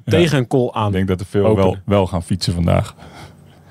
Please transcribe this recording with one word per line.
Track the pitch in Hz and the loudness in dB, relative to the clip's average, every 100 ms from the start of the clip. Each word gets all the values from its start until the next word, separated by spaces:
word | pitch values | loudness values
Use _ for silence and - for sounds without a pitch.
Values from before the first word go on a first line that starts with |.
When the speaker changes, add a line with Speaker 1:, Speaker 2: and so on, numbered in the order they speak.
Speaker 1:
tegen | - 170 170 139 | 0 2 2 2
een | 120 | 0
call | 135 123 | 0 0
aan | 113 104 | -2 -2
Speaker 2:
Ik | |
denk | 95 95 | -2 -2
dat | 90 | -2
er | 98 | -2
veel | 104 101 | 0 2
Speaker 1:
openen. | 110 | 2
Speaker 2:
wel, | 92 95 | 2 0
wel | - 101 92 | 0 0 0
gaan | 87 | -4
fietsen | - 95 - | -4 -4 -2
vandaag. | 87 85 92 - | -2 0 0 -2
<laughs> | - - - - - - - - | -10 -20 -20 -20 -20 -20 -20 -20